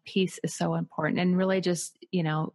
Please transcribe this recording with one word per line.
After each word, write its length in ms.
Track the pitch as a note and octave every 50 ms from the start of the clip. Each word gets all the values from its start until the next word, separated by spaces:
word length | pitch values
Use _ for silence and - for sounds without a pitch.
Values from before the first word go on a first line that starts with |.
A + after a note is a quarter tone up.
| -
piece 340 | - - G3 F#3 F3 - - -
is 100 | F3 -
so 220 | - F3 E3+ E3
important, 420 | E3 E3 - - - D#3+ D3+ - -
and 180 | F3+ F#3 F3+ F3+
really 240 | F#3 F#3+ F#3+ F#3+
just, 360 | F3 F3+ F3 E3 - - - - - -
you 120 | - F#3 E3
know 280 | D#3 D#3 D#3 D#3 D#3+ -